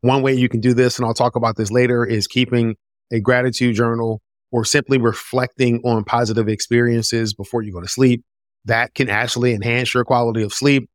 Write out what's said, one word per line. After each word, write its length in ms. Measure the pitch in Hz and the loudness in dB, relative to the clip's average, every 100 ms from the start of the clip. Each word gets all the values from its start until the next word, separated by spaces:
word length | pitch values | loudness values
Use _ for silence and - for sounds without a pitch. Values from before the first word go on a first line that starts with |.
One 220 | 120 135 | 2 2
way 120 | 135 | 2
you 140 | 131 123 | 2 2
can 120 | 117 | 2
do 140 | 120 | 2
this, 240 | 120 123 - | 4 2 2
and 80 | 120 | -4
I'll 80 | |
talk 220 | 113 120 123 | 0 0 0
about 200 | 113 107 | -2 -2
this 140 | 107 | -2
later, 340 | 117 123 120 | 2 2 0
is 220 | 120 113 98 | 0 -2 -2
keeping 480 | - 123 123 117 - _ _ _ | -2 0 0 0 -4 _ _ _
a 80 | 117 | -2
gratitude 560 | 101 123 127 117 123 113 | 2 2 0 0 0 0
journal 440 | 120 117 117 110 _ _ _ | 0 -2 -4 -6 _ _ _
or 140 | 123 | -4
simply 340 | 110 147 135 135 | 0 0 2 2
reflecting 800 | 117 107 - 131 - _ 123 117 | 2 -2 -4 -2 -2 _ 0 2
on 200 | 123 113 | 0 -2
positive 440 | 107 120 117 110 107 | 0 -2 0 0 0
experiences 840 | 107 - 120 120 117 110 113 113 | -2 0 0 2 0 0 -2 -4
before 280 | 101 98 120 | -6 -8 -8
you 100 | 107 | -6
go 80 | 90 | -10
to 80 | 90 | -10
sleep. 360 | - 131 120 _ _ _ _ | 0 2 2 _ _ _ _
That 300 | 107 113 120 | -4 -2 -2
can 140 | - 127 | -2 -2
actually 460 | 104 120 - 123 | 0 -2 0 0
enhance 400 | 113 113 120 123 | 0 0 -2 0
your 100 | 123 | -2
quality 380 | 120 127 120 113 | 0 2 0 -2
of 100 | 107 | -4
sleep. 380 | - 139 139 120 | 0 2 2 0